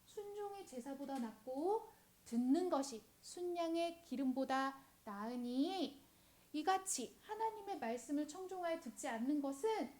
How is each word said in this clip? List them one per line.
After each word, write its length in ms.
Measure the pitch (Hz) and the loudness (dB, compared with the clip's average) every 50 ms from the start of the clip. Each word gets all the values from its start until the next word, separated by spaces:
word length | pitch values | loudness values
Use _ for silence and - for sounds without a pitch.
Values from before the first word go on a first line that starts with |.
| _ | _
순종의 600 | - - 427 415 403 403 415 415 403 403 403 370 - | -12 -10 -10 -10 -8 -6 -6 -6 -6 -6 -8 -10 -8
제사보다 520 | 254 254 240 277 277 269 277 254 269 240 | -8 -8 -6 -6 -6 -6 -4 -4 -2 -2
낫고 720 | 233 220 220 - - 254 254 269 311 370 415 453 453 - - - - - - - - | -2 -4 -6 -10 -8 -4 -2 0 2 2 2 2 0 -4 -18 -20 -20 -20 -20 -20 -12
듣는 440 | - - 233 247 254 269 330 370 359 | -2 0 2 6 6 6 6 6 4
것이 340 | 339 269 269 269 226 214 - - - - | 4 4 2 2 -4 -8 -12 -14 -20 -20
순양의 800 | - - - 359 359 349 349 349 339 330 330 339 339 339 339 330 - | -16 -14 -8 -4 -2 -2 0 0 2 2 4 2 2 0 -2 -6 -8
기름보다 720 | - 262 233 277 262 254 262 262 262 269 269 269 269 269 269 - - - - - | -6 -2 0 2 2 2 2 2 2 2 2 2 0 -2 -4 -16 -20 -20 -16 -10
나으니 1000 | - 202 202 208 226 247 247 240 240 247 254 277 349 381 381 302 269 - - - - - - - - - - - - - | -10 -6 -4 -4 -4 -2 -2 -2 0 2 2 2 2 4 0 0 -2 -2 -10 -20 -20 -20 -20 -20 -20 -20 -20 -20 -6 -4
이같이 640 | 294 302 381 381 381 381 - - - 240 - - - - | 0 2 4 4 4 2 0 -2 -2 -2 -6 -8 -14 -10
하나님의 560 | - 427 427 440 440 427 - - 403 392 - | -8 -4 0 0 0 -2 -2 -6 -6 -4 -2
말씀을 480 | - - 240 247 - - 294 285 302 294 | -2 -2 -2 -2 -2 0 0 0 0 0
청종하여 520 | - 381 381 370 381 370 359 339 330 330 | -4 -8 -6 -6 -4 -2 0 0 -2 -2
듣지 280 | 330 233 214 - - 285 | -4 -8 -10 -6 -4 -4
않는 340 | 226 220 226 262 302 294 | -2 0 2 2 2 2
것은 500 | 277 269 277 277 - 440 440 415 294 240 - - | 2 0 -2 2 2 2 2 2 0 -2 -6 -14